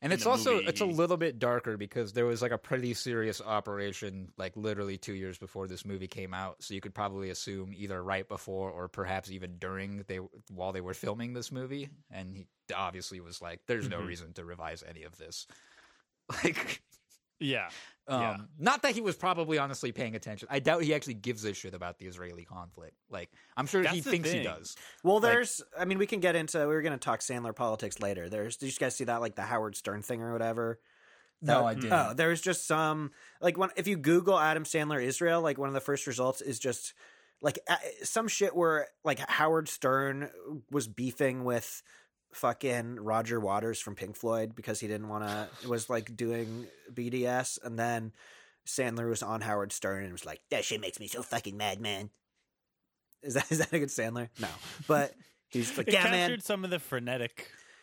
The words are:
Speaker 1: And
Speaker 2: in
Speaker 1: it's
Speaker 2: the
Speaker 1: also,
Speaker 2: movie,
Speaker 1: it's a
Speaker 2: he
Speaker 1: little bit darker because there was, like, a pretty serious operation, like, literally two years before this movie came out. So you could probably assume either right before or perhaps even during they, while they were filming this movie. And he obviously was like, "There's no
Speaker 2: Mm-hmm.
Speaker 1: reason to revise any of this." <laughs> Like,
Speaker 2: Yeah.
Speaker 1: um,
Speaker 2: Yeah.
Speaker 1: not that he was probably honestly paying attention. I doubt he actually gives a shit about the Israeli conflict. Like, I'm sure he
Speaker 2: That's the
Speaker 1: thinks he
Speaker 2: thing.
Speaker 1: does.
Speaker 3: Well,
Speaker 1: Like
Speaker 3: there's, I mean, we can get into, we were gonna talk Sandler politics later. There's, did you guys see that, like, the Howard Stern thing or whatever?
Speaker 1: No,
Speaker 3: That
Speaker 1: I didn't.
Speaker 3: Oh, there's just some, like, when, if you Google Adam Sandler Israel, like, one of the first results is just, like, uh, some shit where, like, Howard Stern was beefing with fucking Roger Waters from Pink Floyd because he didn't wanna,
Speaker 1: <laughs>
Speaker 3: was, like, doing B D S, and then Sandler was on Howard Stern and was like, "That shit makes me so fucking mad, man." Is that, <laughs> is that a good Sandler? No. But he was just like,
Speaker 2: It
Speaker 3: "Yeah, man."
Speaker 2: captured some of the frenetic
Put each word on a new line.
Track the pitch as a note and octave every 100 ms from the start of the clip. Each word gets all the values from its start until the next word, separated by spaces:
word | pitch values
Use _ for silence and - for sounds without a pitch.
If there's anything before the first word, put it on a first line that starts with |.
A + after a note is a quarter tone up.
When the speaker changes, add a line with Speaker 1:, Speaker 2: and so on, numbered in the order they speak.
Speaker 1:
And | C#3+
Speaker 2:
in | F#3+
Speaker 1:
it's |
Speaker 2:
the | A3+
Speaker 1:
also, | B3 A3+ G#3+
Speaker 2:
movie, | D#3
Speaker 1:
it's | F3+
a | G3+
Speaker 2:
he |
Speaker 1:
little | D#3+ E3+ F3
bit | E3 A#2+
darker | A#2+ A#2+ A#2+ G#2+
because | G2+ B2 G#2+
there | A2+ A#2+
was, | A#2
like, | B2
a | A2+
pretty | - C3 B2
serious | A2+ B2+ A#2 A2 G#2
operation, | G#2+ G#2+ G#2 G2+ G2+ F#2 G#2 F#2+ F2+ -
like, | F#2+ A2
literally | G#2+ G#2 G2+ G2
two | -
years | G2 F#2+ F2+
before | F#2+ F#2+ F#2+
this | F#2 G2+
movie | G2 F#2
came | - F#2+
out. | F#2 F#2+ -
So | -
you | G2
could | G2+ F#2+
probably | G#2 G2 F#2+
assume | F2+ - G2 F#2+ F#2+
either | G2+ F#2
right | F2+ G2 G2
before | G2 - F#2+ F#2+
or | E2+ F2+
perhaps | - F#2 F#2+ F#2+
even | F#2+ F2+ F2
during | F#2 F#2+ G2 G2+ G2
they, | F#2 F#2+ - -
while | F#2 F#2
they | F#2+
were | F2+
filming | F#2+ - A2 A#2+
this | B2 A#2
movie. | C3 B2+ C#3+ C#3+ D3 _
And | F#2+ F#2 F#2+
he | F2+ _ - F#2
obviously | F#2+ F#2 - F#2
was | E2+ E2
like, | F2 E2+ -
"There's | A#2 G2
no | E2+
Speaker 2:
Mm-hmm. | F2
Speaker 1:
reason | F2 E2
to | E2+ E2+
revise | F2 D#2+ D#2+ E2
any | E2
of | D#2+ E2+
this." | D#2+ - -
<laughs> | - - - - _ _ _ - -
Like, | - D#3+ - - - - _ _ _ _
Speaker 2:
Yeah. | D3 B2 F2 - - - -
Speaker 1:
um, | C3
Speaker 2:
Yeah. | A#2 G2+ G#2+ D3+
Speaker 1:
not | G3 C#4
that | C#4+ A#3
he |
was | G#3+ D#3+
probably | F3+ E3+ D#3+ D3+
honestly | C#3 C3 C3
paying | - A#2+ A2
attention. | A2+ G#2 A#2+
I | C#3
doubt | C3+ E3
he | D#3
actually | D3+ C#3+ A2+
gives | A2 A2+
a | G#2+
shit | G2 F#2+ F2+
about | F2 F2
the | F#2
Israeli | F2+ F2+ F2 E2+
conflict. | F#2 F2 F2 D#2+ - _
Like, | F#2+ F2 - - -
I'm | C#3
sure | F#3+
he | E3
Speaker 2:
That's | F3 C4
the |
Speaker 1:
thinks | F3 D#3
he | F3
Speaker 2:
thing. | A2
Speaker 1:
does. | D#2+ E2 - - -
Speaker 3:
Well, | E3+ G#3
Speaker 1:
Like | A#3
Speaker 3:
there's, | A#3+ A#3+ - - D#3
I | F3+
mean, | F#3+
we | G3+
can | G#3+
get | F3+ E3
into, | D#3 E3
we | D3
were | D#3
gonna | D#3 C#3
talk | - A2+
Sandler | - B2 A#2 G#2+
politics | A#2+ A2 G#2+ -
later. | G2+ F#2+ E2+
There's, | G#2+ G#2+ A#2
did | C3+
you | C3
guys | C3 -
see |
that, | A#2+ A#2
like, | A#2 G2+
the |
Howard | G2+ A#2+ A2 G2+
Stern | - G#2
thing | - A#2+
or | A#2
whatever? | A#2 A2+ A2+ A#2 A2+ _ _ - - _ _
Speaker 1:
No, | D3+ -
Speaker 3:
That | A#2
Speaker 1:
I | A2+
didn't. | -
Speaker 3:
Oh, | E3+ A#2 B2+
there's | E3 E3+
just | F#3 F3 -
some, | D#3 D#3 D#3 C#3+ - - -
like, | F3+ E3+
when, | F#3+ -
if | G3
you | F#3
Google | C#3 F3 F3+ F#3
Adam | D#3 D#3
Sandler | D#3 E3 D3+ D3
Israel, | B2 C3 E3+ E3+
like, | D#3+ C3+
one | C#3
of | C3+
the |
first | C#3 C#3 C#3+
results | A#2+ B2+ C3
is | - A#2
just, | C3 A#2+ - - - - _ _
like, | D3 - -
uh, | F3 D#3 -
some | - A3+ A3+
shit | - G3 E3
where, | E3 D#3 C#3 -
like, | D#3 C#3
Howard | C#3 - D#3 D#3+ D#3
Stern | - C3 C3+ C#3 C3+ C#3+ F2+ G2 D3+ -
was | C#3+ A2+
beefing | G#2+ B2+ - C#3 B2+
with | B2 A#2+ - - - - _ _ _
fucking | - B2+ A#2 C3+ A#2+ A#2 A#2+
Roger | G#2+ A2+ A2+ A#2
Waters | G2+ G2+ A2+ A2
from | - G2
Pink | G2 G#2
Floyd | A#2 A2+ A2 A2+
because | A2 G#2+
he | G#2+
didn't | G#2+ G#2+
wanna, | G#2+ G#2 G#2 G#2+ -
Speaker 1:
<laughs> | B2+
Speaker 3:
was, | A#2 A2
like, | A#2+ A2 A2+
doing | A#2 A#2 A2+ A2+ A2+ - -
B | A#2+ A#2+
D | B2+ B2
S, | B2+ B2+ -
and | A#2+ A2+
then | A#2 A#2 A2 - - - - _ -
Sandler | - B2+ A#2 A#2
was | A2+
on | G#2 A2
Howard | A2 G#2 G2+
Stern | - G2 G2
and | F#2+
was | F2 D#2+
like, | D#2 _
"That | B2 -
shit | G#2+
makes | F#2+ -
me | G2+
so | A#2
fucking | B2 A#2+ G#2 G2+
mad, | G#2 F#2+
man." | A2 G2 G#2 - _ _ _ _ _ _ _ _ _ _
Is | C#3+ B2+
that, | -
<laughs> |
is | D#3+
that | E3
a | E3
good | C#3
Sandler? | - A2+ A#2 A#2 -
No. | G#2+ D#2 - - D3+
But | D3 C#3+ - - _ _
he | B2
was | A#2
just | C3+
like, | B2+
Speaker 2:
It |
Speaker 3:
"Yeah, | G3 F3+
man." | F3+ F3+
Speaker 2:
captured | A#3+
some | - G3+ F#3
of |
the | F3
frenetic | - B2+ A#2+ B2+ A#2+ - - - - -